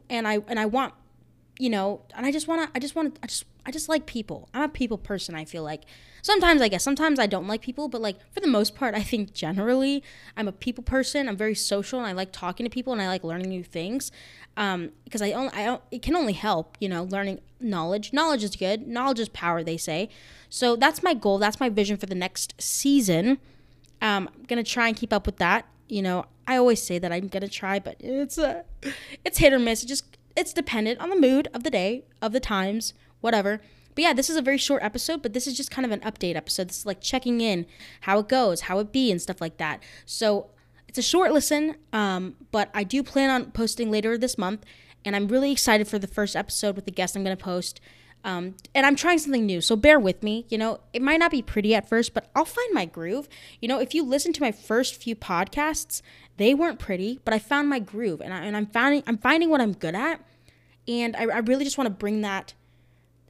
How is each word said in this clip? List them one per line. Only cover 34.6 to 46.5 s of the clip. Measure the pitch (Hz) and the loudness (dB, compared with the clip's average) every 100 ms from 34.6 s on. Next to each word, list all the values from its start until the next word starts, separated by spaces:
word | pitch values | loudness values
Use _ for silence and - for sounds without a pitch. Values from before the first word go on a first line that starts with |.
| - 277 | 2 0
episode, | 214 247 - 320 | 0 -6 -4 -4
but | 233 | -4
this | 247 269 | -4 -4
is | 254 | -6
just | 277 | -6
kind | - 254 | -4 -2
of | |
an | 208 | -2
update | 220 - 180 160 | -6 -6 -4 -4
episode. | - - 180 | -4 -4 -4
This | - | -6
is, | 208 | -8
like, | 180 | -6
checking | - 262 247 233 | -2 -2 0 0
in, | 226 180 170 - - - | 2 0 -4 -14 -20 -10
how | - 208 | 0 2
it | 214 | 4
goes, | 262 220 170 | 2 4 0
how | - 190 | -2 -2
it | 208 | 0
be, | 269 254 | 0 2
and | 175 | 0
stuff | - 180 | -2 -6
like | 190 - | -8 -6
that. | 156 127 - - - | -6 -6 -12 -20 -12
So | - 220 202 - _ _ _ - | -2 2 2 -2 _ _ _ -10
it's | - | -4
a | |
short | 240 339 370 | 0 4 4
listen, | 302 - 302 311 - - | 4 4 0 0 -4 -4
um, | 220 202 185 185 - - | 0 0 0 -4 -10 -4
but | 214 202 | -2 -2
I | 208 190 | -2 -2
do | 269 | -2
plan | 269 269 269 | 0 2 2
on | 254 - | 2 -2
posting | - 226 - 226 | -4 -2 -2 0
later | 214 220 233 | 0 0 0
this | 254 - | -2 -2
month, | 185 214 - - - - | -4 -4 -10 -20 -20 -12
and | 202 | -4
I'm | 202 202 | -2 2
really | 254 277 | 2 2
excited | 262 247 214 208 | 2 4 4 4
for | 208 | -2
the | 196 | -4
first | - 202 160 | -2 -2 -2
episode | 202 | -4